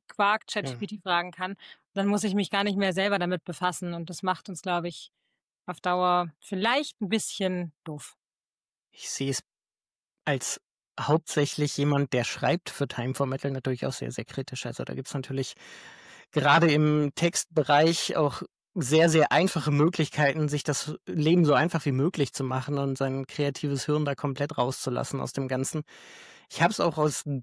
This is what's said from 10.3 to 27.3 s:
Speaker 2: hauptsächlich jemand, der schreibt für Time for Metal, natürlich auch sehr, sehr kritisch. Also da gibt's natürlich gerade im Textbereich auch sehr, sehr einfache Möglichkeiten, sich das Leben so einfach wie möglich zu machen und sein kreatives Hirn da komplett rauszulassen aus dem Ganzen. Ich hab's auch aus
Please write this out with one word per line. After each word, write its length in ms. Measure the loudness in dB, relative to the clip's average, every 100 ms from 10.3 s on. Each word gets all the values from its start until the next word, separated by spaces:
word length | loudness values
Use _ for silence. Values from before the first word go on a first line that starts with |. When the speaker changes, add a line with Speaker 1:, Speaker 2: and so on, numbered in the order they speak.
| -2 -4 -8 _ _ _ -8
Speaker 2:
hauptsächlich 760 | 0 0 2 0 0 0 -2 0
jemand, 340 | 2 2 2
der 100 | 0
schreibt 480 | 0 -2 0 0 -4
für 160 | -6 -4
Time 260 | -4 -4
for 140 | -2 -2
Metal, 240 | -2 -4
natürlich 340 | -4 -4 -2 -4
auch 80 |
sehr, 180 | -4 -6
sehr 140 | -8 -8
kritisch. 400 | -8 -8 -8 -10
Also 180 | -8
da 120 | -8 -8
gibt's 180 | -6
natürlich 400 | -8 -6 -4 -6 -8 -20 -20 -20 -20 -20 -20 -6
gerade 400 | 0 4 6 6
im 400 | 4 4 2 0
Textbereich 1040 | 0 0 0 -2 0 4 6 6 2 -2 0
auch 240 | 0 -2 -10 _ _
sehr, 360 | -6 2 6 6
sehr 240 | 6 4
einfache 360 | 4 2 2 2
Möglichkeiten, 800 | 4 4 2 -2 2 2 2 0
sich 160 | -2
das 320 | -2 -4 -4 -8 -6
Leben 380 | 0 4 6
so 100 | 6
einfach 300 | 6 4 0 0
wie 60 |
möglich 400 | 0 0 0 -2
zu 140 | -2 -4
machen 320 | -2 -2 -2
und 200 | -2 -2
sein 300 | -2 -2 -6
kreatives 580 | -4 -2 -2 -4 -4 0
Hirn 200 | 0 0
da 100 | -2
komplett 420 | -4 -2 -4 -2
rauszulassen 640 | -2 -2 -4 -4 -4 -4
aus 140 | -6
dem 160 | -4 -4
Ganzen. 320 | -2 -2 -4 -8 -14 -20 -20 -20 -20 _
Ich 120 | 0
hab's 180 | 0 2
auch 180 | 0 2
aus 260 | 0 0 -4